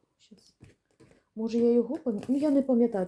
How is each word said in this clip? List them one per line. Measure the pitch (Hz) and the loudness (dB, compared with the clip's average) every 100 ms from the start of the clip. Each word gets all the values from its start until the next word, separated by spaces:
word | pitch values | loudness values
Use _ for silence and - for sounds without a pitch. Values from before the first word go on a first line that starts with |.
| _ _ | _ _
Щас. | _ - _ _ - _ _ _ _ _ _ 214 | _ -20 _ _ -20 _ _ _ _ _ _ -10
Може, | 226 233 | -4 0
я | 233 | 2
його | 240 233 311 | 2 0 -4
пам'ятаю? | 254 202 - | -6 -6 -2
Ну, | 277 | -2
я | 302 | 2
не | 277 | 2
пам'ятаю, | 269 240 233 202 | 2 2 2 0